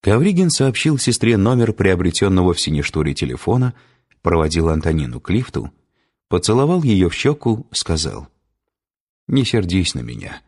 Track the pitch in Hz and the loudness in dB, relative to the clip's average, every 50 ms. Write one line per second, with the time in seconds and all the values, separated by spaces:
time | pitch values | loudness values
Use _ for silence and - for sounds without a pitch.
0 | - - 104 117 156 202 196 175 185 170 147 - 139 135 117 - - 151 156 131 | 2 2 2 4 4 2 2 4 2 2 2 2 0 0 0 0 0 0 0 0
1 | - - 117 - - 113 117 104 98 113 127 123 117 110 110 - 98 98 95 87 | 0 0 0 2 2 2 4 4 4 2 4 2 2 0 0 0 0 0 0 2
2 | 90 90 80 - 101 101 95 92 90 90 85 - - - 76 73 71 - - 78 | 0 -2 0 0 0 2 4 4 4 2 2 0 -2 -2 -2 -2 -4 -4 -4 -2
3 | 78 76 71 - - 67 62 67 - - 110 127 127 127 117 _ _ _ _ _ | -2 -2 -2 -4 -6 -6 -6 -6 -2 -2 0 0 0 -2 -4 _ _ _ _ _
4 | _ _ _ _ _ - 87 82 78 78 78 82 80 82 80 78 76 80 82 80 | _ _ _ _ _ 0 2 2 2 2 0 0 0 2 0 0 0 0 -2 -2
5 | 71 62 60 60 _ - 87 113 127 - - - 55 69 _ _ _ _ _ _ | -2 -4 -8 -12 _ -4 -2 -2 -2 -4 -8 -10 -10 -10 _ _ _ _ _ _
6 | _ _ _ _ _ _ - 87 - - 107 123 139 151 175 180 160 131 107 95 | _ _ _ _ _ _ -4 -2 0 0 2 2 2 2 0 0 2 2 4 4
7 | 92 85 - - - 139 151 147 - 117 113 110 - _ - - - - 85 78 | 2 2 0 0 -2 -2 -2 0 -2 -2 -2 -2 -6 _ -10 -10 -4 -4 -4 -4
8 | 80 - 50 - 71 - _ _ _ _ _ _ _ _ _ _ _ _ _ _ | -4 -6 -8 -10 -16 -18 _ _ _ _ _ _ _ _ _ _ _ _ _ _
9 | _ _ _ _ _ - - 135 127 - - 117 95 87 87 95 90 - - - | _ _ _ _ _ -2 0 0 2 2 0 0 0 0 0 0 0 0 -4 -6
10 | 60 57 60 57 50 52 - - _ | -8 -10 -12 -12 -14 -14 -16 -18 _